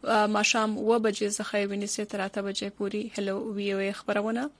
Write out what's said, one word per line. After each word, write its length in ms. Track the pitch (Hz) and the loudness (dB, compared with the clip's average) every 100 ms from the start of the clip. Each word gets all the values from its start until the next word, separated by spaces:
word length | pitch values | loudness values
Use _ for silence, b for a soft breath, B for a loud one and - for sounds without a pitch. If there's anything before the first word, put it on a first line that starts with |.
آ، 220 | - 220 214 214 | 4 4 4 4
ماښام 340 | 208 233 220 214 | 4 2 2 2
اوه 200 | 214 233 220 | 4 4 4
بجې 240 | 202 208 208 | 0 -2 -2
څخه 160 | 208 208 | -2 0
یوې 140 | 202 202 | 0 -2
نیسې 200 | 202 - 208 | -2 -4 -4
تر 100 | 208 | -4
اته 200 | 196 202 | -4 -2
بجې 280 | 196 196 202 - | -4 -4 -6 -4
پورې 220 | 202 208 214 - | -4 -2 -4 -4
هلو 180 | 196 196 220 202 | -2 -2 -4 -4
وی 160 | 202 | -2
او 60 | 196 | 0
ای 120 | 196 | -2
خپرونه 580 | 202 - 208 208 233 285 - | -4 -2 0 0 -2 -4 -8